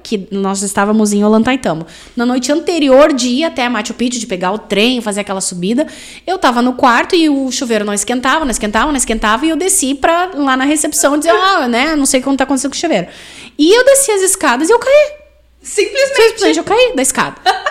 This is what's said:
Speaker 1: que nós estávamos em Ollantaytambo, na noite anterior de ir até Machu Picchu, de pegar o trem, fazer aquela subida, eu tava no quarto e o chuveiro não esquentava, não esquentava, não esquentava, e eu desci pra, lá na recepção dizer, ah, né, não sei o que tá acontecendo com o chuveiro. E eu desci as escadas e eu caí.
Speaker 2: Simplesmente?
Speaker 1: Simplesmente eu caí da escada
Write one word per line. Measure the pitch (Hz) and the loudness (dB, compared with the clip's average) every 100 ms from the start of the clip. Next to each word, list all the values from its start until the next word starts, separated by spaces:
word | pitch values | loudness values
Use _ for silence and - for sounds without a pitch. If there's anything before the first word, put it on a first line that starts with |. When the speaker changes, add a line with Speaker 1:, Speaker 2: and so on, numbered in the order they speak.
Speaker 1:
que | - 208 180 | -8 -6 -6
nós | 196 190 196 | -4 -4 -4
estávamos | 196 - 202 214 208 | -4 -2 0 2 2
em | 202 | 2
Ollantaytambo, | 208 220 226 262 208 160 170 - - - | 2 2 2 0 -2 -6 -8 -18 -12 -4
na | 240 | -2
noite | 254 247 | -2 -2
anterior | 302 339 339 277 262 302 | -2 -2 0 4 6 6
de | 269 247 | 2 -2
ir | 247 | -2
até | 330 330 240 | -2 -2 -4
Machu | 226 220 | -4 -6
Picchu, | 220 247 247 | -4 -4 -4
de | 202 | -8
pegar | 180 180 | -4 -4
o | 214 | -4
trem, | - 202 233 254 | -4 0 0 0
fazer | 220 202 | -4 -6
aquela | 202 190 | -6 -6
subida, | - 180 185 240 311 - - - - | -6 -4 -2 -2 -2 -8 -20 -12 -6
eu | 381 | 0
tava | 302 240 | 0 2
no | 247 | 0
quarto | 247 262 240 339 | 2 2 2 2
e | 359 311 | 2 2
o | 277 262 | 0 -2
chuveiro | 247 247 214 | -4 -2 -2
não | 208 | -2
esquentava, | 202 - 247 262 311 | -4 -4 -2 0 0
não | 294 | -2
esquentava, | - 214 220 285 | -4 -2 0 0
não | 277 | -2
esquentava, | - 220 214 226 320 | -2 -2 0 0 0
e | |
eu | 311 | 0
desci | 370 - 262 | 0 0 -2
pra, | 277 339 339 370 | 0 0 2 0
lá | 285 277 262 | -2 -2 0
na | |
recepção | 277 302 311 - 285 294 | 0 0 -2 0 0 2
dizer, | 330 | 2
ah, | 349 381 370 247 | 2 2 2 0
né, | 240 302 | 0 0
não | 302 | 0
sei | 269 262 | 0 0
o | |
que | 277 269 | 0 -2
tá | |
acontecendo | 262 269 269 | 0 -2 -2
com | - | -4
o | |
chuveiro. | 330 214 175 - - - - - | -2 -2 -2 -12 -20 -20 -14 0
E | 311 | 4
eu | 466 | 6
desci | 508 539 - | 6 4 2
as | 403 | 0
escadas | 370 - 302 240 320 | 0 0 0 0 2
e | |
eu | 466 | 2
caí. | 523 587 587 - - _ _ _ | 4 4 2 -4 -20 _ _ _
Speaker 2:
Simplesmente? | - - 370 554 539 554 453 | -6 -4 -2 0 0 4 2
Speaker 1:
Simplesmente | - 370 311 | 4 0 0
eu | |
caí | 320 427 494 - | 0 2 2 2
da | |
escada | 269 - 285 - 370 - - | -2 -2 -4 -2 -2 -2 -4